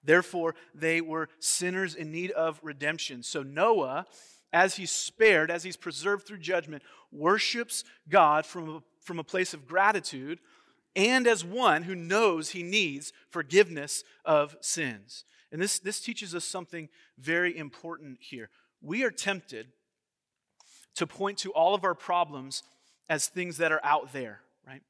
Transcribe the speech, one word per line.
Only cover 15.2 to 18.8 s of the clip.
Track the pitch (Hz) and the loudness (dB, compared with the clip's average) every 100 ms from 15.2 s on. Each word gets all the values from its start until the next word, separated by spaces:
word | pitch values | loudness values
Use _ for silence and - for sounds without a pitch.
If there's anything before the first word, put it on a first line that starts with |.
| - _ _ | -20 _ _
And | 156 | -6
this, | 196 - | -2 -2
this | 180 214 | -4 -6
teaches | - 233 202 | -8 -10 -8
us | 170 | -8
something | - 185 170 170 151 _ _ _ | -8 -10 -10 -14 -16 _ _ _
very | 131 170 180 170 | -2 0 0 -2
important | 147 - 165 160 151 127 | -12 -12 -14 -14 -14 -18
here. | - 127 110 _ _ _ | -16 -16 -16 _ _ _